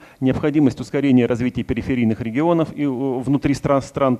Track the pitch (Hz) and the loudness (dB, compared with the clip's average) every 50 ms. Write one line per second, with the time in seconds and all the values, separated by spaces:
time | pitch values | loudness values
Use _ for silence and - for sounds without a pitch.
0 | - - - - 131 131 127 - - 151 139 156 147 127 120 - 120 - - 143 | -20 -18 -8 -2 0 0 0 0 0 0 2 2 2 2 0 -2 -8 -6 -4 -2
1 | 139 139 127 127 120 117 123 110 123 123 - 120 104 - 131 117 101 - 131 123 | 2 4 4 4 4 2 0 0 -2 -4 -4 -4 -4 -4 -4 -4 -4 -2 0 0
2 | 113 110 110 - 120 113 110 139 156 170 170 165 156 165 - - 147 143 127 120 | 2 0 0 -2 -4 -4 -2 0 0 2 2 2 0 -2 -4 -4 -4 -4 -2 -2
3 | 135 135 123 131 120 131 143 127 - 175 135 - - 147 139 135 131 - - 139 | -4 -4 -4 -2 -2 0 0 0 0 0 -2 0 0 0 0 0 0 -4 -4 0
4 | 139 131 123 | 0 0 0